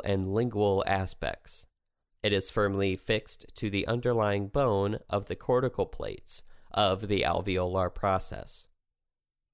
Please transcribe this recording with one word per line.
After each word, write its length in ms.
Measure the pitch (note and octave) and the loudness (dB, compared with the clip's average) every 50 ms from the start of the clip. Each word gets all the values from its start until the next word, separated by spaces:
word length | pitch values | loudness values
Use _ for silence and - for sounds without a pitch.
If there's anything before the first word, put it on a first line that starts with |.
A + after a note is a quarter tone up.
| - | 2
and 260 | - G2 F#2+ F#2+ F#2+ | 0 0 2 0 0
lingual 520 | G2 A2 A#2+ B2 - G#2 G#2 G2+ G2 F#2+ - | 0 0 0 0 2 2 4 4 4 4 2
aspects. 800 | - G2 F#2+ F#2+ F#2 - - - A#1 - - - - - - - - _ _ _ _ _ _ _ _ _ _ | 2 0 0 0 -4 -6 -6 -6 -6 -6 -6 -10 -12 -12 -12 -14 -16 _ _ _ _ _ _ _ _ _ _
It 100 | - G#2 G2+ | 0 2 2
is 180 | F#2+ - - | 2 0 0
firmly 440 | - A2+ G#2 G2+ G2 G2 G2 G2 F#2 | 0 2 2 2 2 2 0 0 0
fixed 520 | - - - A2 G#2+ - - - - - - - | -2 -2 -2 -2 -2 -2 -6 -10 -10 -10 -14 -8
to 160 | - - G#2 | -6 -4 0
the 160 | G2 G2 - | 0 0 0
underlying 640 | - A#2 A#2+ A#2+ B2 A#2+ A2+ G#2+ G#2 G2+ G2+ G2+ F#2+ | 0 -2 0 0 0 2 2 2 2 0 0 -2 -2
bone 500 | - C#3+ C#3 A#2+ G#2 G2 G2 G2+ G#2+ - - - | -2 0 2 2 2 2 2 0 -2 -4 -4 -4
of 160 | - G#2 G2+ | -4 -4 -4
the 100 | - F#2+ | -4 -8
cortical 520 | - - - B2 B2+ C3 B2 - - F#2 | -6 0 0 2 2 2 0 0 -2 -4
plates 560 | - - - - G#1 - - - - - - - - - - - - | -4 -4 -8 -8 -8 -10 -10 -8 -8 -8 -8 -8 -12 -18 -20 -18 -4
of 360 | - - G#2+ F#2+ F#2+ F#2+ G#2+ | 2 2 4 4 4 2 0
the 140 | G2 G2+ F#2+ | 2 2 2
alveolar 720 | A#1 C#2 E2+ E2+ F#2 G2+ F2+ F#2 F2+ F2+ F#2 F#2+ F#2 F2+ - | 4 2 2 0 0 0 0 0 0 0 2 0 0 0 -2
process. 760 | - - G2 F#2+ F#2 - - - - - - - - - - _ _ _ _ _ _ _ _ _ _ _ _ _ _ _ _ | 0 0 2 2 2 0 -4 -8 -10 -12 -12 -14 -14 -14 -18 _ _ _ _ _ _ _ _ _ _ _ _ _ _ _ _